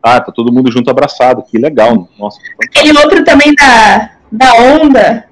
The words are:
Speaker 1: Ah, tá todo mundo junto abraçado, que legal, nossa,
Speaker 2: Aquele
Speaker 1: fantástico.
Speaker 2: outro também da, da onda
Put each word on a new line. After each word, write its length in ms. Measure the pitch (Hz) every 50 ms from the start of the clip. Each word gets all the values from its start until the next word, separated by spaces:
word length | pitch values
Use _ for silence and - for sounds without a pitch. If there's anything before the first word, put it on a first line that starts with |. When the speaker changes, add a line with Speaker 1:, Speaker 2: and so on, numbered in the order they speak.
Speaker 1:
Ah, 180 | - 113 123 123
tá 120 | - -
todo 200 | - - 117 120
mundo 200 | 120 127 131 127
junto 180 | 113 127 117 139
abraçado, 540 | 127 127 143 139 - - 127 127 127 - -
que 140 | _ - 110
legal, 500 | 123 156 156 120 107 117 120 104 87 _ _ _
nossa, 220 | 104 107 - _ _ - - _ -
Speaker 2:
Aquele 260 | - _ - - 302
Speaker 1:
fantástico. 200 | 302 294 294 302
Speaker 2:
outro 140 | 403 392 -
também 280 | 349 302 277 294 294 294
da, 560 | 285 285 269 240 226 220 214 - 220 220 - _ _ _ _
da 220 | 226 220 254 262 240
onda 680 | 233 240 262 285 320 320 294 269 240 202 175 226 233 - _